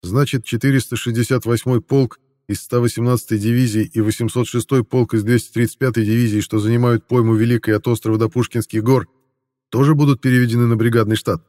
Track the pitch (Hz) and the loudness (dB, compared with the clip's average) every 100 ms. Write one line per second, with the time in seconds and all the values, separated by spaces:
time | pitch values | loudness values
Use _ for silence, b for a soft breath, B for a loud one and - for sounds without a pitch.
0 | 87 113 143 135 - 117 139 135 - 117 | -4 -2 0 -2 -4 -2 0 0 -2 -6
1 | - 113 117 131 113 117 - 123 - 139 | -4 -2 0 -2 0 -2 0 -2 0 0
2 | 123 - _ _ _ 101 - 123 120 - | 0 -4 _ _ _ -10 -4 -2 -2 -2
3 | 120 123 - 110 104 120 127 104 101 113 | -2 -2 -2 -2 0 0 0 0 -2 -2
4 | 107 - 117 123 120 120 - 135 113 131 | -2 -2 -4 -2 -4 -4 -2 -2 0 0
5 | 117 113 104 120 - - 117 - 131 117 | 0 -2 0 0 0 -2 -2 -2 -2 0
6 | 107 113 120 104 101 110 107 120 120 117 | 0 2 0 0 -2 -2 0 0 2 0
7 | - 127 113 110 117 120 - 107 - 117 | 0 0 2 2 2 0 0 -2 0 -2
8 | 110 110 113 123 117 120 107 110 110 131 | -2 0 0 -2 -4 -4 -4 -4 0 0
9 | 123 _ _ _ _ _ _ 117 139 156 | 0 _ _ _ _ _ _ 0 2 4
10 | 147 135 131 127 123 117 120 113 113 117 | 2 2 2 2 2 2 2 2 2 2
11 | 107 107 - 135 | 2 0 -2 -4